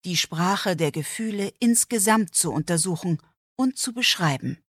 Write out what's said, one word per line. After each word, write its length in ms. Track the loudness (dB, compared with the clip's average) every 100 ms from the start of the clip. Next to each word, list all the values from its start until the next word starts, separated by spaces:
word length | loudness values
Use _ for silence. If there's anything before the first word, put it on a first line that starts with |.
die 140 | -2 -2
Sprache 580 | -2 0 0 2 0
der 160 | 0 0
Gefühle 600 | -2 -6 -6 -4 -4 -4 _
insgesamt 720 | 2 4 2 0 4 4 2
zu 180 | -2 -2
untersuchen 720 | -2 0 0 0 -2 0 -2 _ _ _
und 220 | -2 -2 -2
zu 160 | -6
beschreiben. 640 | 0 0 2 0 0 -4 -8 _